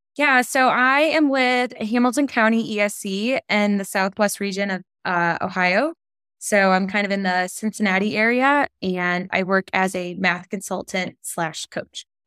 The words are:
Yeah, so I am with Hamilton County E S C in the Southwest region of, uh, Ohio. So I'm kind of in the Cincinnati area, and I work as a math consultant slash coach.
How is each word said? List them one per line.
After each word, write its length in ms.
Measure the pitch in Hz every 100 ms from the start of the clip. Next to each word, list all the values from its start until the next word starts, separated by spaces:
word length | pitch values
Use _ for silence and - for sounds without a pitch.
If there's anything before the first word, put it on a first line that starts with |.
| _ -
Yeah, 240 | 294 254
so 280 | 240 269 254
I 320 | 226 254 277
am 280 | 320 311 285
with 440 | 269 247 247 247
Hamilton 520 | 254 214 240 247 262 277
County 420 | 240 220 226 220
E 60 | 208
S 160 | 208 -
C 420 | 202 190 233 262 -
in 300 | 208 208 202
the 80 | 196
Southwest 540 | 202 196 196 202 -
region 320 | 202 190 202
of, 100 | 185 - _
uh, 340 | - 175 170 -
Ohio. 540 | 185 185 180 196 311 - _ _ _ -
So 320 | - 208 190
I'm 160 | 185 190
kind 180 | 208 202
of 40 |
in 120 | 196
the 240 | 190 180 185
Cincinnati 680 | - 220 - 202 190 208 214
area, 520 | 226 247 269 285 - -
and 480 | 190 180 180 180 185
I 80 | 190
work 260 | 185 190 190
as 220 | 190 190 190
a 180 | 180
math 340 | 180 185 180 -
consultant 680 | 190 - 185 - 185 180 -
slash 420 | - - 165 - -
coach. 400 | - - - - _